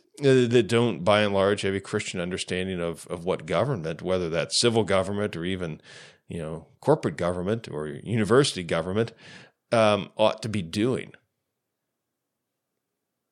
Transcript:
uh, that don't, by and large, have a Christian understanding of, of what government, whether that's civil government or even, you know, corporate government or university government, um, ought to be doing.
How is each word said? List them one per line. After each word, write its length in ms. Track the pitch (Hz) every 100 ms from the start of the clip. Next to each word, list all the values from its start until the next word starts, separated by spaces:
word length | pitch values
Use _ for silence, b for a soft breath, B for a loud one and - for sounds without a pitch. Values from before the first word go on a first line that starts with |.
| _ -
uh, 260 | 143 131 120
that 200 | 123 98
don't, 360 | 117 120 80
by 180 | 87 104
and 120 | 104
large, 300 | 98 98 104
have 100 | 98
a 80 | 98
Christian 400 | - 107 - 92
understanding 580 | 90 90 - 92 95 90
of, 260 | 85 82 -
of 180 | 87 87
what 200 | 82 78
government, 560 | 82 131 110 78 80
whether 280 | 90 92 85
that's 320 | 80 73 -
civil 240 | 117 113 98
government 500 | 95 92 101 104 85
or 80 |
even, 380 | 87 92 85 78 B B B B _
you 120 | 87
know, 260 | 78 80 - _
corporate 380 | - 156 107 80
government 500 | 87 90 90 117 -
or 180 | 73 76
university 760 | 73 - 113 98 127 143 92
government, 480 | 82 82 87 104 113 - B B B _ -
um, 380 | 113 107 104 - -
ought 240 | 107 -
to 80 | 110
be 140 | 104
doing. 480 | 82 104 123 98 - - _ _ _ _ _ _ _ _ _ _ _ _ _ _ _ _ _ _ _ _ _